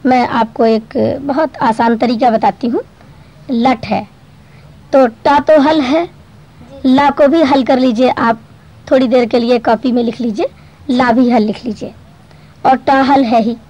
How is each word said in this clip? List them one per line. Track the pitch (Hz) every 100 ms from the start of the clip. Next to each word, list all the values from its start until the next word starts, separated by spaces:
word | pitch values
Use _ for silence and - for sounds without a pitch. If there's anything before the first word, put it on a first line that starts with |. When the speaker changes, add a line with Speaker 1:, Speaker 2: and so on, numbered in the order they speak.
| 240
Speaker 1:
मैं | 254 240
आपको | 240 226 - 226
एक | 220 220 254 220 277
बहुत | 277 269 311 -
आसान | 240 220 233 226
तरीका | 240 226 254
बताती | 220 214 - 240
हूँ। | 311 539 - - - - - -
लट | 233 254 247 -
है | 202 208 - - - - - - - -
तो | 277 247
टा | 226 311 294
तो | 285 311
हल | 277 311
है, | 254 320 349
Speaker 2:
जी। | - - - - - - 277 262
Speaker 1:
ला | 262 285
को | 269 285
भी | 330
हल | 285 277
कर | 226 262
लीजिए | 254 220 254
आप, | - 233 226 - - - - -
थोड़ी | 262 262
देर | 254 233
के | 247
लिए | 233 240
कॉपी | 240 226 262
में | 240
लिख | 233 -
लीजिए, | 240 208 539 - - - -
ला | 247 247
भी | 233 240
हल | 233
लिख | 214 196
लीजिए | 247 208 135 - - - - - - - -
और | 262
टा | - 269
हल | 269 277
है | 240 233
ही। | 226 233